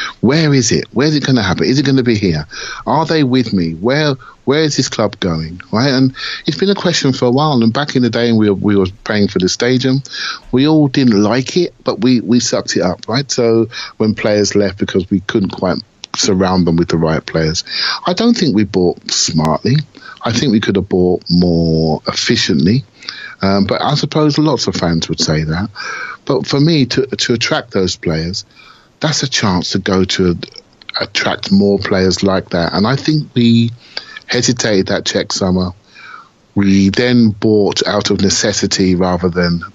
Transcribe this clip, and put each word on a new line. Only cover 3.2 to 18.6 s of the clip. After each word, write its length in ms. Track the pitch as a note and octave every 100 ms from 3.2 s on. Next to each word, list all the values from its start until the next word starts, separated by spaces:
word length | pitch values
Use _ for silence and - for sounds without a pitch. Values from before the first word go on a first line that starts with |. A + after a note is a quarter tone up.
| C3+
with 260 | B2+ A2
me? 220 | G2+ E2
Where, 420 | E2 G#2 C#3+ D3+ C3+ - - -
where 180 | C#3+
is 140 | D#3 D3
this 100 | B2
club 320 | - G#2 -
going? 400 | F#2 D#2+ D#2+ F2+ -
Right? 160 | G#2+ C#3
And 260 | C3 C3 - - - -
it's 120 | D3+
been 120 | G3
a 60 | G3
question 360 | F3+ D#3 C#3
for 140 | B2+ B2
a 60 |
while. 300 | B2+ D3+ B2+
And 120 | A2+
back 240 | A2+ C#3+ C3+
in 40 |
the 80 | B2
day, 220 | A#2 A#2+
we 180 | A2+ G#2+
were, 60 | G2
we 220 | G2 G2+
were 100 | F#2 -
paying 240 | - G#2+ G2+
for 120 | F#2
the 100 | F#2
stadium. 520 | - B2 B2+ C3 C3 - - - - -
We 120 | B2+ C#3+
all 220 | D#3 D3
didn't 340 | C3+ B2+ G2+
like 360 | G#2 A#2+ C3 F3+
it, 160 | F3 _
but 160 | - G#2+
we, 220 | A#2+ B2
we 180 | F2 B2
sucked 380 | A#2+ A#2 - -
it 60 |
up, 260 | F2 E2+ -
right? 200 | A2+ C#3+
So 380 | - A#2 A2+ A2+ - - -
when 180 | A2 G#2
players 400 | A2+ G#2 G2+ G2+
left 220 | G2+ F#2
because 320 | G2+ G2 F2+
we 100 | G2
couldn't 300 | - A2+ F#2+
quite 300 | - F#2 D2+ - _ - -
surround 500 | - F#2 F#2+ F#2 E2+
them 120 | E2
with 100 | E2+
the 100 | E2
right 260 | D#2+ D#2+ -
players. 380 | E2 D#2 E2+ - - - - -
I 80 |
don't 220 | F3+ A#3 A#3
think 200 | E3
we 80 | G2+